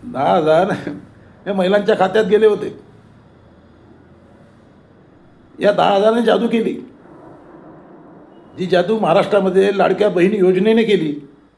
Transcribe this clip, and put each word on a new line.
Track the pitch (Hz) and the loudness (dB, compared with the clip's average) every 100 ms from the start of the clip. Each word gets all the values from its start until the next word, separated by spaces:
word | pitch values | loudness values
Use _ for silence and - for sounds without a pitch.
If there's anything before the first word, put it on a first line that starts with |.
दहा | - 120 147 185 | -14 -6 -2 0
हजार | 151 156 196 185 - - - - - - - | 2 2 0 -4 -10 -14 -18 -20 -20 -18 -8
या | |
महिलांच्या | 196 180 208 196 214 | -4 0 0 0 0
खात्यात | 190 214 | 0 0
गेले | 202 208 220 | 0 2 2
होते. | 208 - - - - _ - _ - - - _ _ - - - - - _ - _ _ _ _ _ _ _ _ _ _ - | 0 -6 -14 -20 -20 _ -20 _ -20 -20 -20 _ _ -20 -20 -20 -20 -20 _ -20 _ _ _ _ _ _ _ _ _ _ -2
या | 196 | -2
दहा | 202 170 | 2 2
हजाराने | 196 214 226 | 2 2 2
जादू | 220 196 233 | 2 0 0
केली, | 226 214 - - - - - - - - - - - - - - - - - - - | -2 -2 -6 -12 -20 -20 -20 -20 -20 -20 -20 -20 -20 -20 -20 -20 -20 -20 -20 -20 -10
जी | 180 | -2
जादू | 180 175 220 | -2 0 -2
महाराष्ट्रामध्ये | 180 180 185 202 190 185 196 202 | 0 0 2 0 0 0 0 0
लाडक्या | 180 185 202 | 0 0 0
बहीण | 175 175 | 2 0
योजनेने | 202 180 185 214 226 | 2 2 2 2 2
केली. | 214 196 156 143 - - _ | 2 0 -2 -8 -14 -20 _